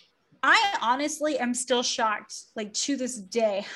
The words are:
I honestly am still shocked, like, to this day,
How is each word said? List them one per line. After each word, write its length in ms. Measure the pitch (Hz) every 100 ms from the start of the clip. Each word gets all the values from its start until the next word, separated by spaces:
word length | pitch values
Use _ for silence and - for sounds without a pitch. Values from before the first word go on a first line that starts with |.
| _ _ _ _ 269
I 300 | 392 403 403
honestly 580 | 220 254 294 - 302 262
am 140 | 240
still 300 | 240 - 247
shocked, 520 | 247 - 226 208 - - - -
like, 160 | 214
to 240 | - - 277
this 180 | 254 247
day, 480 | 190 233 220 196 196